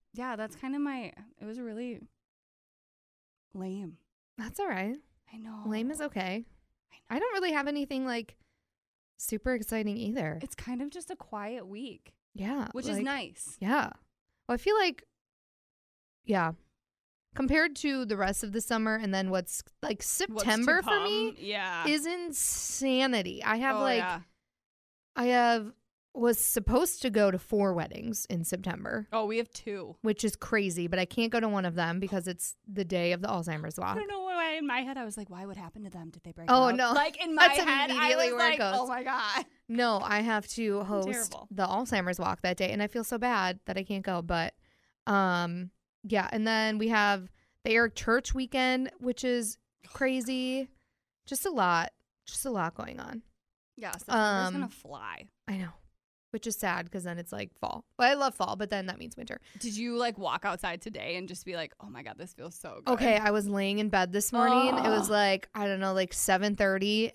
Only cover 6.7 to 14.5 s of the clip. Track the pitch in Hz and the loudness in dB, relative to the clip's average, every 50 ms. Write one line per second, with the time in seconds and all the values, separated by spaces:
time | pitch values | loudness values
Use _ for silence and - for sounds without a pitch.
6.7 | _ _ _ _ - - _ - 226 277 403 508 440 392 370 349 311 294 277 285 | _ _ _ _ -20 -20 _ -6 -4 -2 -2 0 0 0 0 0 0 0 0 0
7.7 | 294 294 285 - 277 262 262 262 240 233 226 - - _ _ _ _ _ _ _ | -2 -2 -2 -2 -4 -4 -2 -2 -2 -4 -6 -8 -14 _ _ _ _ _ _ _
8.7 | _ _ _ _ _ _ _ _ _ - - - 226 208 - 254 254 233 214 - | _ _ _ _ _ _ _ _ _ -10 -6 -4 -4 -2 -2 -2 -2 -2 -2 -2
9.7 | 233 220 214 208 202 226 233 202 226 262 160 156 156 160 - - - - - 240 | -2 -2 -2 -2 -4 -4 -4 -4 -2 -2 -2 -4 -4 -6 -8 -10 -12 -12 -8 -8
10.7 | 254 240 277 294 - 359 330 - 370 - - - 220 208 202 214 240 247 185 185 | -6 -6 -6 -8 -8 -10 -12 -12 -12 -14 -14 -12 -10 -10 -8 -8 -10 -10 -12 -12
11.7 | 202 214 269 247 - - _ - _ _ _ _ - - 190 214 269 285 233 - | -12 -12 -12 -12 -12 -16 _ -20 _ _ _ _ -10 -6 -4 -2 -2 -2 -4 -4
12.7 | - 247 254 - - - 254 269 285 269 202 - - - - - - - 190 202 | -6 -6 -4 -2 -2 0 0 0 -2 -2 -4 -8 -10 -12 -12 -12 -8 -4 0 4
13.7 | 262 294 - - - - _ _ _ _ _ _ _ _ _ - | 4 4 2 0 -4 -12 _ _ _ _ _ _ _ _ _ -4